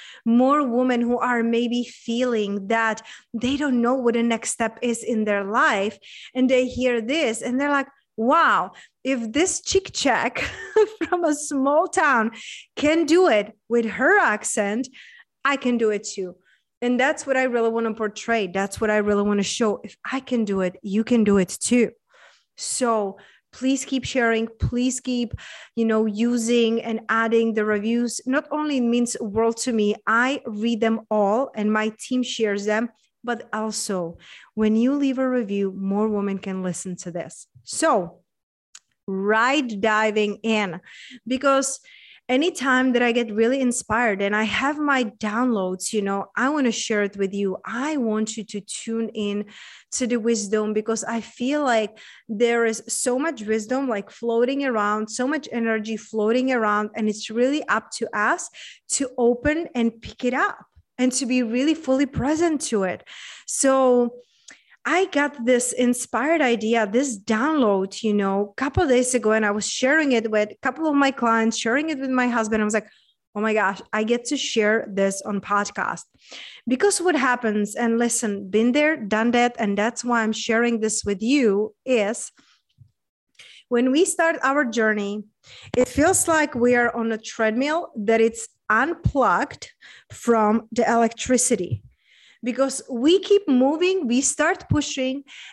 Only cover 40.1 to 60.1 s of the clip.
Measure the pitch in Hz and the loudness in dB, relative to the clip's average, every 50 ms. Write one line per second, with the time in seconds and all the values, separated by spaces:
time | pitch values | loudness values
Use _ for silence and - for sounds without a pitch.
40.1 | 208 214 208 208 202 - - 226 220 214 208 185 160 180 - - - - - - | 2 0 0 0 -2 -4 -2 -2 0 0 0 -2 -6 -10 -14 -18 -20 -20 -20 -20
41.1 | 262 240 - 220 254 262 277 277 269 269 269 269 - - - - - - - - | -20 -16 -8 -6 -4 0 2 2 2 2 2 -2 -4 -10 -12 -20 -20 -20 -20 -20
42.1 | - - _ - 254 262 320 370 339 - 254 269 254 254 262 262 240 240 247 240 | -20 -14 _ -2 0 2 2 0 -2 -2 0 0 2 2 2 2 2 2 2 2
43.1 | 226 240 240 214 202 214 226 233 269 277 262 247 240 - - - 214 233 247 220 | 2 0 -2 -2 0 0 2 2 2 2 0 0 0 -2 -4 -2 0 0 2 0
44.1 | 202 196 202 202 208 214 220 208 208 - 262 285 302 302 302 294 277 262 247 208 | 0 0 0 0 0 0 0 0 -2 -2 -2 -2 -2 0 0 0 2 0 0 -2
45.1 | - - 214 214 208 233 254 254 233 202 185 185 185 185 - - 226 214 196 196 | -4 -6 -6 -4 -2 0 0 0 0 0 0 -2 -4 -6 -6 -4 -4 -2 -2 -2
46.1 | 196 196 196 - _ 202 240 269 302 302 269 233 226 - - - 220 208 202 202 | -2 -4 -4 -6 _ -2 -2 0 0 0 0 0 0 -2 -4 -2 -2 0 -2 -2
47.1 | 202 202 196 190 202 202 202 190 185 - - - 214 240 269 311 311 285 233 220 | -2 -4 -4 -4 -2 -2 -2 -2 -4 -6 -8 -8 -6 -6 -4 -2 -2 -2 -2 0
48.1 | 214 214 220 214 - 226 202 - - 202 196 - - - - 233 226 226 226 - | 0 -2 -2 -4 -6 -8 -10 -10 -10 -12 -10 -12 -14 -12 -8 -6 -4 -4 -4 -4
49.1 | - 220 208 202 202 208 208 208 - - - - - - - _ - - 262 214 | -4 -4 -4 -4 -4 -4 -6 -8 -14 -20 -20 -20 -20 -20 -16 _ -6 -4 -2 0
50.1 | 240 233 208 233 233 208 208 196 214 214 214 214 208 214 214 226 226 220 - - | 0 0 0 0 0 0 -2 -2 -2 0 0 0 -2 -2 -2 -2 -4 -4 -4 -6
51.1 | 233 226 208 - - - 240 262 294 302 294 254 233 220 214 208 - - - - | -6 -6 -8 -10 -10 -6 -4 -2 -2 0 0 2 2 2 0 -2 -6 -14 -20 -20
52.1 | - - _ - 226 202 240 233 233 233 233 226 220 - - 233 - - - 254 | -20 -20 _ -8 -2 0 2 2 4 2 2 0 0 -4 -6 -8 -6 -4 -2 -2
53.1 | 247 262 302 339 277 226 208 208 220 220 208 214 254 269 277 254 220 202 196 - | 0 0 -2 -2 -4 -6 -4 -4 -2 -2 -2 -2 -4 -2 -2 -2 -4 -4 -6 -10
54.1 | - - 233 233 226 233 247 254 277 277 277 262 233 214 208 208 208 214 214 214 | -12 -8 -4 0 2 2 2 2 0 -2 -2 0 0 0 0 0 0 -2 -2 -4
55.1 | - - 247 269 311 294 - - 233 240 226 226 220 220 208 220 226 208 - - | -4 -4 -2 -2 -2 -4 -4 -6 -6 -4 -2 0 -2 -2 -2 -4 -8 -8 -8 -6
56.1 | - 220 208 220 233 254 254 262 262 233 220 208 208 208 214 208 - 233 220 214 | -4 -2 0 2 2 2 0 0 0 0 0 0 0 0 -2 -4 -4 -2 -2 -2
57.1 | 208 214 - - 220 233 247 269 294 302 - - 196 220 220 - - - 233 - | -2 -4 -8 -6 -2 0 2 2 0 0 -2 -2 -2 -2 -2 -6 -8 -8 -8 -6
58.1 | - 208 208 240 330 349 - - - - - - - - _ - - - 277 254 | -2 0 0 0 0 -2 -4 -10 -16 -18 -20 -20 -20 -20 _ -6 -4 -4 -4 -4
59.1 | - - 240 240 240 240 - 294 302 320 339 - - 247 226 233 226 - - - | -2 2 2 2 2 2 2 0 0 0 -2 -4 -2 0 0 0 -2 -4 -10 -16